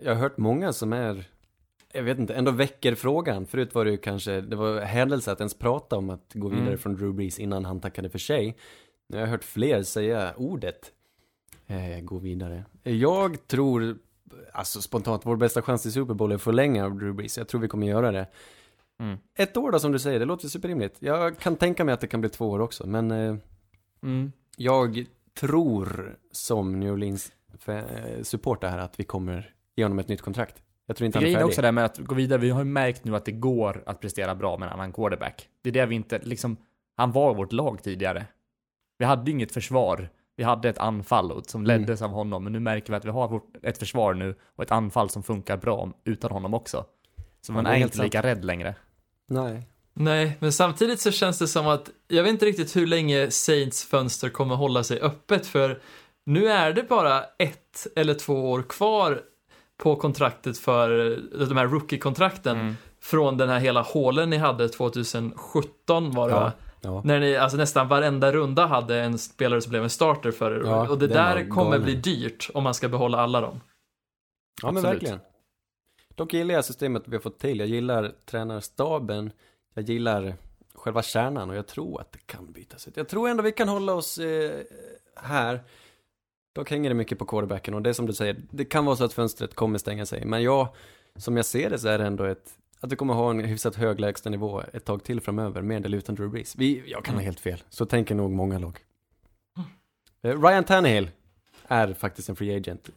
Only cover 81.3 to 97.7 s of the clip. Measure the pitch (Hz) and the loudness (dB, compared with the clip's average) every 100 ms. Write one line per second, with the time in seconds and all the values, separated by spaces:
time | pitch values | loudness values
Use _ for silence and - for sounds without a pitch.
81.3 | 143 92 98 101 - 165 - - - - | -2 -6 -8 -8 -10 -8 -10 -12 -20 -18
82.3 | - 90 82 92 - - - 156 202 240 | -18 -18 -20 -20 -20 -14 -10 -4 0 0
83.3 | 233 214 214 214 202 196 180 156 - 165 | 2 0 2 0 0 0 -2 -2 -4 -2
84.3 | 160 151 147 143 - - - _ - 120 | 0 0 -4 -12 -18 -20 -20 _ -14 -2
85.3 | 143 117 123 123 - - _ _ _ _ | 0 0 -2 -8 -20 -20 _ _ _ _
86.3 | _ _ - 143 147 143 120 110 107 - | _ _ -10 -4 -2 0 0 0 -4 -4
87.3 | 107 104 98 - 104 113 120 117 107 104 | -2 -2 -4 -6 -2 0 0 -2 -2 -2
88.3 | 107 - 143 139 156 147 123 120 - 113 | -4 -6 -8 -2 2 2 2 0 0 -4
89.3 | - 110 - 110 104 - 104 104 110 110 | -4 -8 -2 0 0 -4 -6 -6 -6 -2
90.3 | 113 120 135 127 - - - _ - 110 | 0 4 4 2 -4 -20 -20 _ -10 -2
91.3 | 120 113 127 180 123 110 107 104 101 98 | 0 0 0 0 0 0 0 0 -2 -2
92.3 | 92 - - _ _ 127 131 135 117 120 | -4 -10 -20 _ _ -6 -2 0 2 2
93.3 | 113 110 107 120 101 113 104 104 101 110 | 0 -2 -2 -4 0 0 0 -2 -4 -6
94.3 | 101 104 98 - 120 - 101 - 120 - | -4 -4 -6 -8 -8 -6 -6 -4 -6 -4
95.3 | 104 107 95 98 110 101 104 - 104 101 | -2 -2 -4 -4 -4 -2 -4 -4 -6 -6
96.3 | 117 - - 131 131 131 120 107 120 95 | -6 -8 0 0 0 -6 -10 -4 -4 -4
97.3 | 90 - 90 - | -6 -6 -8 -8